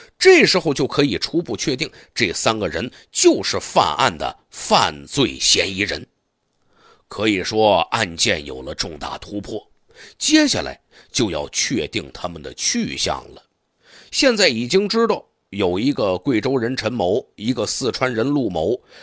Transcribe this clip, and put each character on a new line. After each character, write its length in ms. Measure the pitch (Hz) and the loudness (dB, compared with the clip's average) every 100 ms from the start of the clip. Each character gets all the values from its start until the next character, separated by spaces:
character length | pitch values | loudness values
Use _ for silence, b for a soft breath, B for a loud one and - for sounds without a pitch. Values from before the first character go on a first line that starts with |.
| B - | B 2
这 280 | 370 359 185 | 6 8 8
时 120 | 190 | 4
候 160 | 165 | 0
就 140 | 135 127 | 0 0
可 160 | - | 2
以 160 | 147 - | 0 0
初 220 | - 160 | -2 -4
步 140 | 175 104 | -4 -4
确 200 | - 127 | -4 -4
定 120 | 151 B B - | -4 B B -2
这 180 | 98 | -2
三 240 | 78 - 110 | 0 0 0
个 100 | 95 | -2
人 220 | 80 120 B B | -4 -6 B B
就 320 | - 349 226 | 2 4 4
是 160 | 95 95 | 0 -4
犯 360 | - 180 95 73 | -2 2 2 2
案 200 | 127 80 | 0 0
的 180 | 65 - _ | -6 -8 _
犯 560 | - - 196 98 73 71 | -10 2 2 2 -2 -6
罪 320 | - 110 65 | 0 0 0
嫌 320 | - 95 90 | 0 2 0
疑 100 | 95 | -2
人。 260 | 101 76 - _ _ _ _ _ _ b b b b | -4 -6 -10 _ _ _ _ _ _ b b b b
可 200 | - 110 | -4 0
以 160 | 98 | 0
说 380 | 85 110 110 92 82 | 0 2 4 4 2
案 260 | 117 104 82 | 0 -2 0
件 260 | - 87 71 | 0 0 -4
有 180 | 64 | -10
了 100 | 67 | -10
重 240 | 78 92 76 | -8 -8 -8
大 180 | 73 - | -10 -10
突 200 | - 101 | -10 -10
破， 240 | 98 110 - _ _ B B B | -8 -10 -12 _ _ B B B
接 300 | - 311 294 | 2 4 4
下 160 | 98 | 0
来 160 | 67 64 _ b b | -4 -10 _ b b
就 180 | - 110 | -2 -2
要 180 | 76 73 | -2 -6
确 380 | - - 117 73 | -4 -2 -2 -4
定 220 | - 71 | -6 -8
他 160 | - 90 | -10 -10
们 140 | 82 | -10
的 100 | 67 - | -14 -6
去 420 | - 240 208 65 | -4 -2 -2 -4
向 260 | 90 67 - - | -4 -4 -8 -20
了。 80 | _ _ _ _ b b b | _ _ _ _ b b b
现 240 | - 277 220 | 0 2 4
在 140 | 180 | 2
已 180 | 113 120 | 0 0
经 220 | 190 202 | 0 2
知 180 | 226 226 | 2 2
道 180 | 208 - _ _ | 0 -6 _ _
有 280 | 98 92 90 | -2 0 0
一 140 | 127 | 0
个 240 | 135 104 92 | 0 0 0
贵 240 | - 113 | 0 0
州 160 | 123 131 | 2 0
人 180 | 117 127 | -2 -2
陈 160 | 110 | -4
某， 340 | 120 90 110 - - | -2 0 0 -2 -8
一 180 | 107 | -4
个 120 | 123 107 | -2 -2
四 280 | - 131 | -4 -4
川 200 | - 131 | -2 -2
人 140 | 110 127 | -2 0
陆 220 | 143 113 | 0 -2
某， 320 | 85 85 123 B B | -2 -2 -2 B B